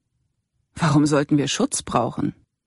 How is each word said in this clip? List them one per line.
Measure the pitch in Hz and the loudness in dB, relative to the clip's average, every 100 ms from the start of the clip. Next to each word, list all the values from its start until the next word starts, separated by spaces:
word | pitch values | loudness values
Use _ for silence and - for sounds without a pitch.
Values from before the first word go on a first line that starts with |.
| _ _ _ _ _ _ _ - | _ _ _ _ _ _ _ -4
"Warum | 160 147 | 2 2
sollten | 147 147 147 147 | 4 2 2 0
wir | 131 | 0
Schutz | - 220 - | 0 -2 -2
brauchen?" | - 131 120 - - - _ _ | -4 -2 -2 -4 -6 -6 _ _